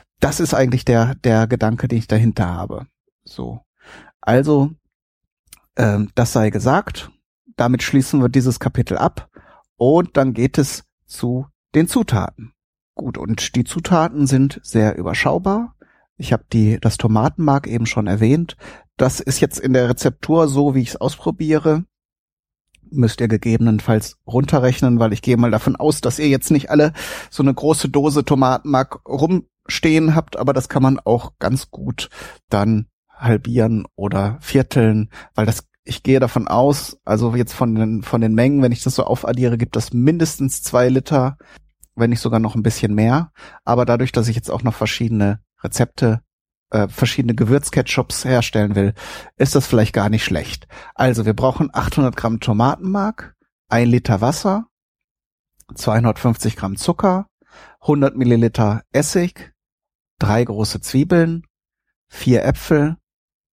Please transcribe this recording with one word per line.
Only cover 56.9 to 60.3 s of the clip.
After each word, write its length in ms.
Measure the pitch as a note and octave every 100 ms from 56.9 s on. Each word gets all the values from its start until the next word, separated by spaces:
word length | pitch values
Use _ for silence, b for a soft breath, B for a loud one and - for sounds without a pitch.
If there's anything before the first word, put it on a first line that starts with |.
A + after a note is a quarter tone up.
| E3+ G3 F#3 G3 _ b b b b
hundert 360 | - D3 C#3 B2+
Milliliter 640 | A#2+ A#2 A#2 - G#2+ A2 -
Essig, 640 | C3+ C#3+ F#3+ F3 - - _ _ _ _ _ _ -
drei 260 | G#2